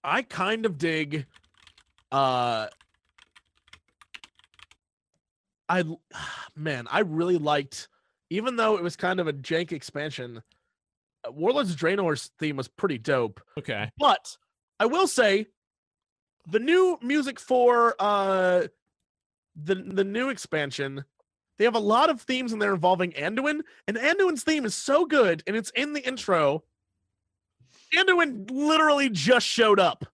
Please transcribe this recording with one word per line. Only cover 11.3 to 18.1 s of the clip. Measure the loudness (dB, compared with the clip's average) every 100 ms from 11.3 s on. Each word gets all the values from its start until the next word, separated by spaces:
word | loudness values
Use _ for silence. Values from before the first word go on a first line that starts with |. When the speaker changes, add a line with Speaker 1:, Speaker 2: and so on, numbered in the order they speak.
Speaker 1:
Warlords | -2 0 2 0
of | 0
Drainor's | 0 0 0 -2 -6 _
theme | -6 -4
was | -8
pretty | -4 -4 -2
dope. | 0 0 0 -6 _ -14
Speaker 2:
Okay. | -8 -6 -6 0
Speaker 1:
But | 2 2 -2 -20 _ _ _ _
I | 0
will | 2 2
say, | 2 2 2 -2 _ _ _ _ _ _ _ _ _ -4
the | -2
new | 2 4 4 0
music | -2 -2 -2 -8
for, | -2 4 4 6 4 2
uh, | 0